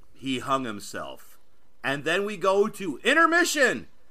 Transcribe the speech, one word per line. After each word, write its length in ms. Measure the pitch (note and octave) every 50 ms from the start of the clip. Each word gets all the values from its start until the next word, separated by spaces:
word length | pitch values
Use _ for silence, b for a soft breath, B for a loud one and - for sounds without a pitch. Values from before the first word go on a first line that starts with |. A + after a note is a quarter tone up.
| - - -
"He 260 | - B2+ C3+ C3 B2
hung 260 | A2+ C3+ C3+ C3+ C3
himself." 720 | A#2 G#2 G2+ - - - F#2+ D2+ C#2 C2 - - - - - - - - - - - - - -
And 180 | B2+ C#3 D3 C#3+
then 220 | D#3 E3+ G3 G3+
we 100 | G#3 G#3+
go 320 | F3+ F3 G3 F#3+ G3+ G3+ G#3
to 320 | G3+ - G3 F#3 - - -
intermission. 840 | G#3+ C#4 D#4+ E4+ E4+ E4 F4 F4 - - D4+ C4+ A3 D#3+ G#2+ - - - - - -